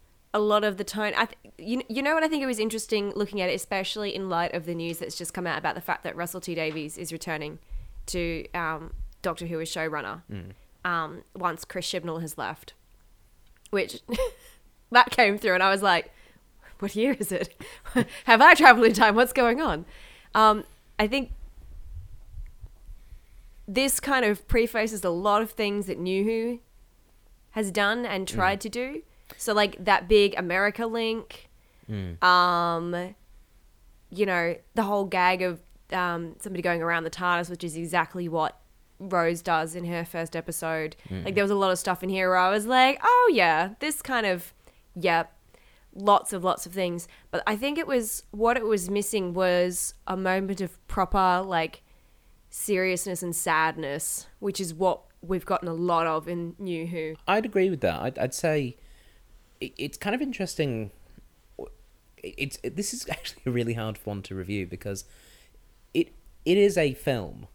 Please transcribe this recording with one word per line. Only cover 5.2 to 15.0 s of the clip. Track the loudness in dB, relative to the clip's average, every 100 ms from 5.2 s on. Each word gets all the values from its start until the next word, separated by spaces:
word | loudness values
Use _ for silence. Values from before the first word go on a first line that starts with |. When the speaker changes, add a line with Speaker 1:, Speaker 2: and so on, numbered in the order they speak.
| -8
Speaker 1:
come | -6 -4
out | -4
about | -4
the | -6
fact | -6 -6
that | -6 -8
Russell | -8 -8
T | -8
Davies | -4 -4 -4 -10 -10
is | -10
returning | -10 -8 -8 -8 -12 -12 -12 -12 -14 -8
to, | -4 -4 -6 -8
um, | -6 -6 -6 -10 -10 -10 -6
Doctor | -6 -6 -6
Who | -6
as | -6
showrunner, | -4 -4 -4 -8 -12 -12
Speaker 2:
Mm. | -14 -14 -18 -20 _ -4
Speaker 1:
um, | -2 -4 -10 -16 -6
once | -4 -6 -10
Chris | -8 -6
Chibnall | -6 -4 -6
has | -8 -8
left, | -8 -8 -18 -20 _ _ _ _ _ _ -20 _ -4
which | -2 -2 -8 -8 -4 -4 -6 -20
<laughs> | -20 _ _ 2
that | 4